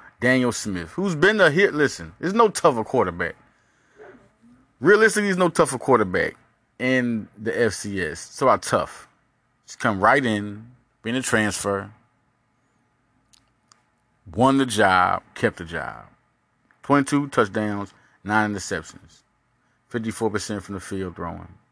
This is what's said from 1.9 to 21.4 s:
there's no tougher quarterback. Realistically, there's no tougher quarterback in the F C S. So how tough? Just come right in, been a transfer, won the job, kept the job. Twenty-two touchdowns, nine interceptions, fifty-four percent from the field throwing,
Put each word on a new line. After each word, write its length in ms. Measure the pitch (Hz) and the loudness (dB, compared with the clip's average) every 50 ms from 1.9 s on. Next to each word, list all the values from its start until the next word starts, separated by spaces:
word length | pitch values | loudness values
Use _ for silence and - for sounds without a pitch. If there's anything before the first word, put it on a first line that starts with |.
| - - 82 80 - - | -2 -6 -14 -16 -12 -8
there's 120 | - 175 | -6 -2
no 160 | 196 233 233 180 | 2 2 2 2
tougher 360 | - - - 160 127 113 107 | 2 2 2 2 2 0 -2
quarterback. 500 | - - 123 101 90 85 90 87 78 - _ _ _ _ _ _ _ _ _ _ _ _ - - - - - _ _ _ _ _ _ _ _ _ _ _ _ | -2 0 0 0 0 -2 -4 -6 -6 -8 _ _ _ _ _ _ _ _ _ _ _ _ -20 -20 -20 -20 -20 _ _ _ _ _ _ _ _ _ _ _ _
Realistically, 480 | 120 170 208 214 220 214 - 208 208 202 | 4 4 6 6 6 4 2 2 0 0
there's 80 | 185 | 0
no 120 | 180 185 170 | 2 0 2
tougher 300 | - - 160 127 135 117 | 2 2 2 2 0 -2
quarterback 580 | - 143 127 110 104 92 92 87 80 - - - _ _ _ _ _ _ _ - | 2 2 4 4 4 2 0 -2 -2 -4 -6 -12 _ _ _ _ _ _ _ -6
in 480 | 123 127 131 127 123 120 117 107 95 - _ | -2 0 0 0 0 0 -4 -6 -8 -10 _
the 240 | - 107 110 - 107 | -10 -6 -4 -2 0
F 120 | 120 107 | 0 0
C 280 | 98 - - 104 98 92 | -2 -4 -8 -8 -6 -6
S. 200 | 85 76 - - | -6 -6 -8 -10
So 260 | - - - - 135 | -14 -16 -6 0 2
how 100 | 127 104 | 4 4
tough? 520 | 92 - - 131 92 - - - - - _ _ _ _ _ _ _ _ _ _ _ _ | 2 2 0 -2 -2 -2 -4 -10 -16 -20 _ _ _ _ _ _ _ _ _ _ _ _
Just 140 | - - - | -20 -10 -4
come 180 | - 120 101 92 | -2 -2 0 2
right 260 | 101 113 135 147 131 | 4 4 4 4 2
in, 460 | 113 107 101 101 104 101 107 113 120 127 _ _ _ _ _ | 0 -2 -2 -4 -8 -10 -14 -16 -20 -20 _ _ _ _ _
been 140 | - 113 120 | -8 -6 -6
a 60 | 131 | -4
transfer, 680 | 127 - 120 110 107 104 - - - 101 98 98 101 104 - _ _ _ _ _ _ _ _ _ _ _ _ _ _ _ _ _ _ _ _ _ _ _ _ _ _ _ _ _ _ _ _ _ _ _ _ _ _ _ _ _ _ _ _ _ _ 98 | -2 0 0 2 2 0 -2 -4 -4 -4 -4 -4 -6 -10 -16 _ _ _ _ _ _ _ _ _ _ _ _ _ _ _ _ _ _ _ _ _ _ _ _ _ _ _ _ _ _ _ _ _ _ _ _ _ _ _ _ _ _ _ _ _ _ -8
won 260 | - 104 127 135 135 135 | 0 2 4 4 4 4
the 80 | 131 | 2
job, 580 | 123 104 107 101 95 92 92 90 92 92 92 - _ - | 0 2 2 4 6 6 6 4 4 2 -2 -6 _ -4
kept 220 | - 123 107 - | -2 -2 -2 -2
the 80 | - 87 | -4 -10
job. 400 | 80 85 78 67 - - 58 50 - _ _ _ _ _ _ _ _ _ _ _ _ _ _ - | -12 -10 -10 -10 -10 -12 -14 -18 -20 _ _ _ _ _ _ _ _ _ _ _ _ _ _ -2
Twenty-two 440 | - 139 143 135 - 147 143 147 135 | 0 2 2 2 2 0 -2 -2 0
touchdowns, 640 | - 131 113 98 95 110 107 104 101 101 101 - _ _ _ _ _ _ | 0 0 0 2 0 -4 -4 -4 -4 -6 -8 -12 _ _ _ _ _ _
nine 320 | - 101 107 107 107 104 104 | -6 -2 0 0 0 0 -2
interceptions, 680 | 95 - - 98 80 78 - - - - - _ _ _ _ _ _ _ _ _ _ _ _ _ _ _ _ | -6 -8 -8 -8 -8 -8 -12 -18 -20 -20 -20 _ _ _ _ _ _ _ _ _ _ _ _ _ _ _ _
fifty-four 420 | - 120 110 113 104 - 117 107 | -8 -8 -6 -8 -4 -4 -2 -2
percent 320 | 104 101 - - 104 101 | -2 -4 -6 -6 -8 -8
from 140 | - - 101 | -8 -10 -12
the 40 | 92 | -12
field 360 | - - 98 95 95 90 85 | -10 -10 -8 -8 -8 -8 -10
throwing, 320 | 87 87 85 85 85 | -10 -10 -10 -10 -12